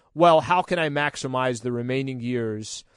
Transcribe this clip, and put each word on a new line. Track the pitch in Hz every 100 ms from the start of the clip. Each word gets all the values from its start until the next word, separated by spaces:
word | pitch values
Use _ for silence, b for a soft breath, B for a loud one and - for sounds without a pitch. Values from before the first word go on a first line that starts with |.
| b
well, | 147 170 160
how | 143 180
can | - 175
I | 156
maximize | 143 147 - 135 127 127 120
the | 123
remaining | 120 123 131 135 127
years | 120 123 110 107 107 - -